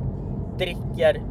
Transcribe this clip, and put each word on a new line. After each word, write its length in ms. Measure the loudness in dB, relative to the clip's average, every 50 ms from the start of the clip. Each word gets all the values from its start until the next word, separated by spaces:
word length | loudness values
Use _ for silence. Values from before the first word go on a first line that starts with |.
| -2 -2 -4 -4 -4 -4 -4 -4 -4 -4 -4 -2
dricker 640 | -2 -2 -2 -4 -6 -6 0 4 6 6 6 4 0 -6